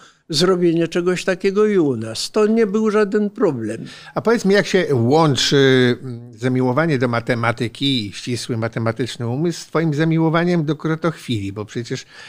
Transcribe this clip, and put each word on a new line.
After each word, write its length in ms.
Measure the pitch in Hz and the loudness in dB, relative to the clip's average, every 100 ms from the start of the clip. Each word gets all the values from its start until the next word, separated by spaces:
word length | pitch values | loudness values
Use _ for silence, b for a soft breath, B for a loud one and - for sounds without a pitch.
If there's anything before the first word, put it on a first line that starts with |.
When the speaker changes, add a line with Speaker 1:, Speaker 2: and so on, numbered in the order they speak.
| b b - | b b -6
Speaker 1:
zrobienie 580 | 156 185 185 175 165 165 | 0 2 4 2 2 0
czegoś 360 | 180 175 180 | 0 -2 -2
takiego 420 | - 185 196 196 214 | -2 -2 0 2 2
i 100 | 202 | 2
u 180 | 147 120 | 2 0
nas. 360 | 113 - - | -6 -8 -4
To 160 | 226 214 | 0 2
nie 200 | 226 214 | 2 2
był 240 | 208 220 | 0 0
żaden 380 | 208 208 214 208 | 2 0 0 -2
problem. 560 | 208 202 131 107 113 139 B B - | 0 0 0 -6 -8 -12 B B -4
Speaker 2:
A 60 | |
powiedz 240 | 214 240 190 | 0 2 2
mi, 80 | |
jak 140 | 202 - | 2 2
się 180 | 196 160 | 0 2
łączy, 1080 | 135 117 156 160 127 - 143 135 131 123 117 | 2 4 4 4 2 2 4 6 6 4 2
mm, 300 | 131 117 120 | -6 -14 -16
zamiłowanie 640 | 110 127 127 127 123 165 135 | -6 -2 0 2 2 0 0
do 100 | 127 | 0
matematyki 1000 | 117 113 120 113 117 117 - 139 131 101 | 0 -2 0 0 0 -4 -2 -2 -2 -4
i 60 | |
ścisły 440 | - - 117 - 113 | -8 -6 -6 -4 -4
matematyczny 720 | 113 123 113 113 123 - 117 | -4 -2 -2 -2 -6 -6 -6
umysł 320 | 127 170 160 | -2 -4 -4
z 40 | - | -4
twoim 280 | 156 165 | -2 0
zamiłowaniem 720 | 143 160 160 160 170 175 175 147 | 0 2 2 2 2 2 0 0
do 100 | 147 | -4
krotochwili? 800 | 156 160 170 - - 113 98 | -4 -2 -4 -4 -6 -6 -4
Bo 120 | 101 104 | -8 -10
przecież 400 | 123 117 127 - B | -10 -8 -10 -12 B